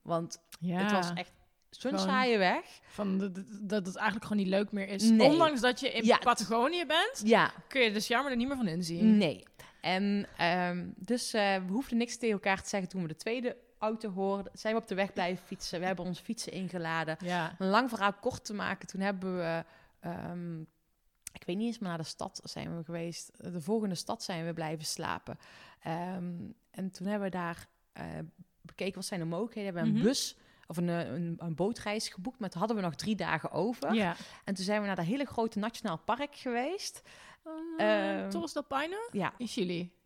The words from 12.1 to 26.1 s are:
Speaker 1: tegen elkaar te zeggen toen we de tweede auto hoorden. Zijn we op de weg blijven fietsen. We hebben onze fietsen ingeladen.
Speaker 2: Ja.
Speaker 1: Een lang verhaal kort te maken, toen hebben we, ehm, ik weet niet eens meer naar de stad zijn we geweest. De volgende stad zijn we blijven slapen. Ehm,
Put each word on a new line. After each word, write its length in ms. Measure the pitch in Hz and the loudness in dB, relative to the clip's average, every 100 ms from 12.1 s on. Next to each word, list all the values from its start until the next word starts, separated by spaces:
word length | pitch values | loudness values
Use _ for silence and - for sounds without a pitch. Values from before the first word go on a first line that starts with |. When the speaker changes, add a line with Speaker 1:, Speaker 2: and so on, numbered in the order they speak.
| - | 0
Speaker 1:
tegen 160 | 233 | 0
elkaar 280 | 202 202 190 | 2 2 0
te 60 | - | 0
zeggen 200 | 202 180 | -4 -2
toen 120 | 190 | -4
we 60 | 165 | -4
de 80 | 151 | -4
tweede 420 | 226 247 240 - _ _ | -4 -2 -2 -6 _ _
auto 300 | 214 220 220 | -4 -2 -4
hoorden. 420 | 185 196 196 196 - | -2 0 0 -4 -6
Zijn 200 | 220 220 | 0 0
we 60 | |
op 60 | 196 | 0
de 80 | 190 | -2
weg 180 | 196 | 0
blijven 320 | - 180 185 - | 0 0 -2 -6
fietsen. 340 | 190 - 180 | -10 -6 -4
We 60 | 185 | -2
hebben 200 | 180 180 | -2 -4
onze 180 | 170 | -6
fietsen 280 | - 226 - | -8 -8 -6
ingeladen. 680 | - 185 180 165 165 156 160 | -6 -6 -4 -2 -2 -2 -4
Speaker 2:
Ja. 360 | 175 180 165 175 | -2 -2 -2 -2
Speaker 1:
Een 100 | 190 | 2
lang 200 | 208 254 | 4 2
verhaal 240 | 226 202 | 0 0
kort 320 | 196 247 254 - | 0 -4 -4 -8
te 80 | |
maken, 340 | 208 185 190 - | -6 -4 -4 -6
toen 140 | 185 | -2
hebben 340 | 196 190 185 180 | -2 -2 -4 -2
we, 260 | 165 165 165 - - _ | -2 -2 -6 -18 -20 _
ehm, 600 | 175 175 - 175 175 165 160 _ _ _ _ _ - | -8 -6 -8 -6 -8 -8 -12 _ _ _ _ _ -20
ik 100 | - - | -12 -6
weet 120 | 185 | -2
niet 80 | 233 | -2
eens 120 | 233 | -4
meer 100 | 190 | -6
naar 80 | 170 | -6
de 60 | |
stad 380 | 156 - 190 - | -8 -8 -8 -8
zijn 340 | - - - 170 | -12 -10 -8 -8
we 60 | |
geweest. 480 | 165 170 170 165 - - - | -6 -6 -6 -8 -14 -12 -8
De 80 | 175 | -6
volgende 340 | 151 220 214 170 | -2 0 0 -4
stad 280 | - 220 | -4 -6
zijn 220 | - 175 165 | -4 -4 -4
we 80 | |
blijven 320 | 165 160 160 156 | -4 -4 -4 -6
slapen. 520 | - 165 82 - - - - - - | -4 -4 -4 -6 -14 -14 -20 -20 -10
Ehm, 500 | 156 165 175 | -6 -4 -4